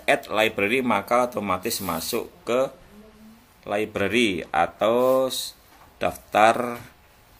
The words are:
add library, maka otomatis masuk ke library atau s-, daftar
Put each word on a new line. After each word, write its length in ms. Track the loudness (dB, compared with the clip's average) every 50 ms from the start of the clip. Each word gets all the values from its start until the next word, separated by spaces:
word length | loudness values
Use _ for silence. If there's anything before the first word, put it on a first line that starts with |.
| 0
add 220 | 0 0 0 0 -2
library, 540 | 0 0 0 0 0 0 -2 0 0 0 0
maka 420 | 0 0 0 0 0 2 2 2
otomatis 540 | 0 -2 -4 -4 -2 -2 -2 -2 -4 -6 -4 -4
masuk 480 | -4 -4 -4 -4 -4 -4 -4 -4 -6 -12 -12 -6
ke 240 | -2 0 0 0 -2 -4 -12 -20 -20 -20 -20 -20 -20 -20 -20 -20 -20 -20 -20 -20 _ _ _ -8
library 800 | -4 -4 -2 -2 -2 -2 -2 -2 0 2 2 2 2 2 -2 -4 -2 0
atau 720 | 0 0 0 0 0 0 2 2 2 2 2 2 2 2 0 -2
s-, 240 | -6 -8 -10 -12 -16 -20 -20 -20 -20 -20 -20 -10 -6
daftar 800 | -4 -4 -4 -6 -8 -2 2 6 6 6 6 4 0 -6 -8 -10 -12 -18 -20 _ _ -20 _ _ _ _ -20 -20